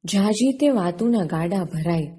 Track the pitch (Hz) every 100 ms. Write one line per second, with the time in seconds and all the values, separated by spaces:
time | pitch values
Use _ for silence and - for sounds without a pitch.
0 | 170 196 202 214 262 262 294 247 175 175
1 | 226 233 160 160 170 196 - 160 165 170
2 | 151